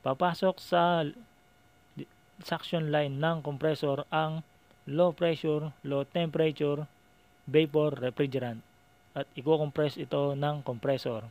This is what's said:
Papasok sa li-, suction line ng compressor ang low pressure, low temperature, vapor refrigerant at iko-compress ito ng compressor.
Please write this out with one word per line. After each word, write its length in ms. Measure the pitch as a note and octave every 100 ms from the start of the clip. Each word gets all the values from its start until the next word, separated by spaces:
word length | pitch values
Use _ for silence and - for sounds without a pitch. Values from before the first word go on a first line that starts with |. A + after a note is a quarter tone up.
Papasok 540 | C3+ C3+ F3+ E3 F#3+ F3+
sa 460 | - F3 E3+ E3+
li-, 1040 | D3+ G3 - _ _ _ _ _ _ - - _ _ -
suction 480 | - E3 - E3+ D#3
line 320 | D3 D3 C#3
ng 160 | D#3 E3
compressor 580 | D3 C#3 D#3 D3+ D3 C#3 C#3+
ang 320 | D#3 D#3 D#3+ - _ _ _ -
low 260 | D3 F3+
pressure, 560 | D#3 E3+ D3+ D#3+ D3+ D3+ - C#3
low 160 | C#3 C#3
temperature, 800 | F3 E3+ D#3+ D#3+ D3 D3 D3 D3+ _ _ _ _ _ -
vapor 560 | D3 D#3 D3+ D3+ C3+
refrigerant 640 | B2+ - C#3+ B2+ A#2+ A2+ - _ _ _ _ C#3+
at 80 | C#3
iko-compress 640 | - C3 D#3 D3+ C#3+ D3 -
ito 400 | C3+ D3 C#3+ C#3
ng 240 | D3 D3
compressor. 640 | C3+ A#2+ C#3 C3+ C3 A2+ A2+